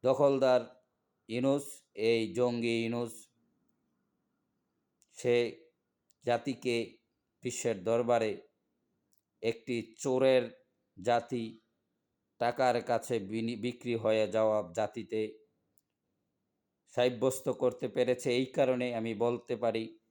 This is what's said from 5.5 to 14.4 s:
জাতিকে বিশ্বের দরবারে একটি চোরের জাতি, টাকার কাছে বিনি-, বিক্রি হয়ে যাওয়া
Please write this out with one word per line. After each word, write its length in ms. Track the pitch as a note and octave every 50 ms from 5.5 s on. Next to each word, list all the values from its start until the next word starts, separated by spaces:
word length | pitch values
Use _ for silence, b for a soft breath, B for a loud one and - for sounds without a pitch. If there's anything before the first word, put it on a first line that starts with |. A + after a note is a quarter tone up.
| - - - _ _ _ _ _ _ _ _ _ _ _ _
জাতিকে 720 | A#2+ A#2+ A#2 - C#3+ B2+ - - B2+ A#2+ A#2 A2+ - - _ _ _ _ _ _ _ _ _ -
বিশ্বের 400 | - - - - A#2+ A2+ F#2+ F2+
দরবারে 480 | G#2+ A#2 A#2 B2 A#2 A#2+ A#2 A2+ A2 G2+ - - _ _ _ _ _ _ _ _ _ _ _ _ _ _ _ _ _ _ _
একটি 540 | - A#2 A2+ - _ - B2 A#2 A2+ - - _
চোরের 440 | - C#3+ B2+ B2+ C3 C3+ C3 B2+ A#2+ A#2 - _ _ _ _ _ _ _ _ -
জাতি, 640 | C3 A#2+ A#2+ A#2 A#2 - C3 B2 A2+ A2+ - - _ _ _ _ _ _ _ _ _ _ _ _ _ _ _ _
টাকার 440 | A#2+ A#2+ A#2+ - C3 A#2+ A#2 A#2+
কাছে 380 | - - A#2+ A2+ - - B2 A2+
বিনি-, 400 | G2 F#2+ G#2+ A2+ A2+ A2+ A#2+ -
বিক্রি 340 | - - A#2+ - - A#2+ A#2
হয়ে 320 | A2+ G#2+ G#2+ A2 A2 G#2+ G2+
যাওয়া 460 | G2+ A2